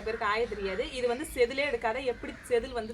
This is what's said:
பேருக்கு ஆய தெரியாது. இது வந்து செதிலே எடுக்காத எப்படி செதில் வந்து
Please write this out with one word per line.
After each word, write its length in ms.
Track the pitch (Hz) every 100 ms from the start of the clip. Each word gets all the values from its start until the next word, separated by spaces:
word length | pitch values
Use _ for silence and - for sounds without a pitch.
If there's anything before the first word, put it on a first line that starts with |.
| 208
பேருக்கு 200 | 226 214
ஆய 100 | 214 240
தெரியாது. 320 | 208 196 190 302 269
இது 100 | 247
வந்து 140 | 240 320
செதிலே 340 | 269 240 269 285
எடுக்காத 280 | 240 233 233 262
எப்படி 200 | 233 262 - -
செதில் 280 | 240 254 240
வந்து 140 | 220